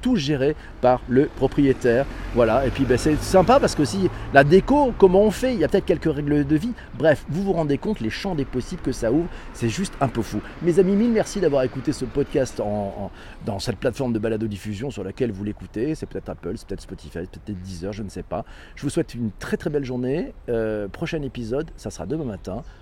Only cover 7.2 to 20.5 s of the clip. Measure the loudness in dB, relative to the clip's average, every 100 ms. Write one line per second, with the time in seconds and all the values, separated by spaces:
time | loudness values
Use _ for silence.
7.2 | 0 -2 0 0 0 0 -2 -4 -4 -4
8.2 | -4 -2 -2 -4 -4 -6 -4 -2 2 2
9.2 | 0 -6 -14 -4 -2 -2 -6 -2 -2 -2
10.2 | -4 -6 -8 -2 2 4 4 4 4 2
11.2 | 0 0 0 2 0 -2 -4 -4 -4 -2
12.2 | 0 0 0 -2 -2 -2 -4 -6 -10 -12
13.2 | -18 -10 -6 -4 -4 -2 -2 0 -2 0
14.2 | 0 -2 -2 -4 -8 -8 -8 -8 -8 -4
15.2 | -4 -2 -6 -6 -8 -4 -4 -4 -6 -8
16.2 | -10 -8 -8 -8 -8 -10 -10 -14 -12 -10
17.2 | -10 -12 -10 -10 -10 -8 -8 -8 -10 -10
18.2 | -8 -8 -8 -16 -18 -10 -4 -2 -4 -4
19.2 | -6 -6 -6 -4 -2 -4 -4 -4 -2 -2
20.2 | -4 -10 -4